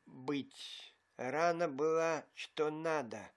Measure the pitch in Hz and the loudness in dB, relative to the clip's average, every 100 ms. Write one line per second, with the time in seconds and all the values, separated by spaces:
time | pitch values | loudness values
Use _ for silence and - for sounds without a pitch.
0 | - 135 131 143 127 - - - - - | -18 -10 -4 -2 -4 -10 -14 -14 -16 -20
1 | _ - 123 139 170 170 170 135 156 160 | _ -6 -2 4 4 4 2 2 2 4
2 | 165 156 - - - - 151 156 165 156 | 4 0 -4 -12 -8 0 0 0 0 0
3 | 120 107 95 | -2 -8 -12